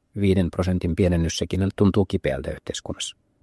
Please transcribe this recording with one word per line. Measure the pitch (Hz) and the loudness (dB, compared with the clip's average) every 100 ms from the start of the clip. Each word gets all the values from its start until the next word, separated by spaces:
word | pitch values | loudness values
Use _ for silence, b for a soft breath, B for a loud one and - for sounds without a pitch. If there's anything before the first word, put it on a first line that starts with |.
| _ 104 | _ -2
viiden | 101 92 85 | 2 4 2
prosentin | - 90 90 90 82 | 0 0 0 0 2
pienennys, | 90 87 82 - | 2 2 0 -2
sekin | 87 95 95 - | -4 -2 -2 2
tuntuu | 101 98 95 | 2 4 0
kipeältä | 92 73 67 - | 0 -2 -4 -6
yhteiskunnassa. | - - - - - - - _ _ | -10 -10 -10 -8 -10 -10 -14 _ _